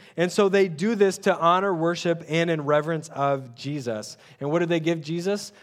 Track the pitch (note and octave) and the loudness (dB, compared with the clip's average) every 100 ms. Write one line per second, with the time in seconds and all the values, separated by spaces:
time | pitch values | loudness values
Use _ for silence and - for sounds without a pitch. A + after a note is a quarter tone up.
0 | - - F3+ F3+ G3 G3 F#3+ D3 G#3 A3 | -12 -2 0 2 4 4 2 0 -2 2
1 | G3 F#3 G3+ F3 E3 F3+ G3+ F3 E3 E3+ | 2 2 0 2 4 4 2 0 0 0
2 | F3 E3 D#3+ D#3+ E3+ D#3 C#3+ D3 D3+ E3 | -2 -2 -2 0 0 0 2 2 2 -4
3 | D#3 C#3 C#3 C#3 B2 A#2+ C3+ D3 A#2+ G#2+ | -6 -4 0 -2 -4 -12 -8 -6 -6 -6
4 | G#2+ - - - C#3+ E3+ E3+ E3+ D#3+ E3+ | -8 -16 -20 -10 -4 -2 0 0 0 -2
5 | D3 E3+ F3+ G3+ - - | -4 -4 -2 -4 -6 -18